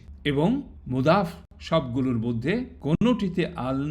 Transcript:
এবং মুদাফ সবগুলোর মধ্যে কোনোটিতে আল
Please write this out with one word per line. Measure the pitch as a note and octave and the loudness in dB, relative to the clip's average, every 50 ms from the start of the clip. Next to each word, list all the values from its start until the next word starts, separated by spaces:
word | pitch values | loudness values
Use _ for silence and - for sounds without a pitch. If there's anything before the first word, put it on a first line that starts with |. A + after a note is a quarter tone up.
| - - - - - | -18 -18 -14 -6 -4
এবং | D3 C#3 C#3 D#3 G3+ B3+ C#4+ - - - - - - B2+ | -2 0 2 2 2 2 0 -4 -8 -14 -14 -8 -4 -2
মুদাফ | C3 B2+ D#3 E3+ G3+ G3 E3+ - - - - - - | 2 4 4 4 4 2 0 -6 -12 -18 -20 -20 -18
সবগুলোর | - - E3 D#3+ C3+ B2 A#2 C#3 C3 C3 B2 A2+ | -4 0 0 0 0 0 -2 -2 0 0 0 0
মধ্যে | A2 A#2+ A#2+ A2+ A#2+ D3+ G3+ B3 B3+ - - - | -2 -2 -2 -2 -2 -2 -2 -2 -4 -8 -10 -8
কোনোটিতে | - C3+ D#3+ - G3+ A#3+ B3+ - G#3 F3+ E3+ F#3 E3+ - - - A#2+ | -4 -2 0 2 4 4 4 2 0 -2 -2 -2 -2 -2 -4 -4 -4
আল | B2+ C3+ C3+ C#3+ D3+ | -2 -2 -2 -2 -2